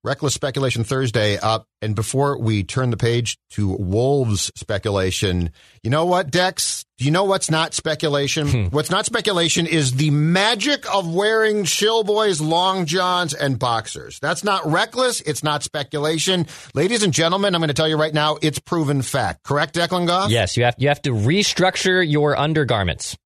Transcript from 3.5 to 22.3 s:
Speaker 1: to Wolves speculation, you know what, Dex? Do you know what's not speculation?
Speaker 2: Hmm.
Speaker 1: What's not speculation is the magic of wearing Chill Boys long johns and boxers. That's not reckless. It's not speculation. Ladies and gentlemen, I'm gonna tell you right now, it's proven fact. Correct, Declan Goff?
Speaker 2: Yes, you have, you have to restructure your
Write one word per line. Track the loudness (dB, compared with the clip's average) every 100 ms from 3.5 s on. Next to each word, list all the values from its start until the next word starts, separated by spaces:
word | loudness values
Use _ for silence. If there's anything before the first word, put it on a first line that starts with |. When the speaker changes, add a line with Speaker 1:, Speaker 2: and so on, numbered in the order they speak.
Speaker 1:
to | -4 -2
Wolves | -2 0 0 2 2 0 -2 -4 -8
speculation, | -6 -4 0 0 0 0 0 0 -2 -6 -20 _
you | -2
know | 0 2
what, | 2 2
Dex? | 2 0 0 -6 -6 -12 _
Do |
you | 0
know | 2
what's | 2 0 0
not | 0 0
speculation? | -4 -4 -2 0 0 0 -2 0
Speaker 2:
Hmm. | 0 0
Speaker 1:
What's | 0 0
not | -2
speculation | 0 -2 0 0 2 0 0
is | 0 0
the | 2 2
magic | 2 2 2 2 0 0 -2 0
of | -2 0
wearing | 0 2 2 2 2
Chill | 0 0 2 2
Boys | 2 2 2 0
long | 0 2 2 0 0
johns | 0 0 0 -2
and | -2 -2 0
boxers. | 0 -2 -4 -12 -14 -6
That's | -4 -2
not | -2 -2 0
reckless. | 0 0 0 0 0
It's | -6 -4
not | -2 -2
speculation. | -4 -8 -6 -2 -2 0 0 0 -2 -8 -8
Ladies | -2 0 2
and | 2
gentlemen, | 2 2 2 0
I'm | 0
gonna | 0
tell | 0 0
you | 2
right | 0
now, | 2 0 0
it's | -2 -2
proven | -4 -2 0 -2
fact. | 0 -2 -2 -6
Correct, | -4 -2 0
Declan | -2 -2 0 0
Goff? | 0 2
Speaker 2:
Yes, | 0 0 2
you |
have, | 0 2
you | 0
have | 0
to | -2
restructure | 0 2 2 0 2 0 2 0 2 2
your | 2 2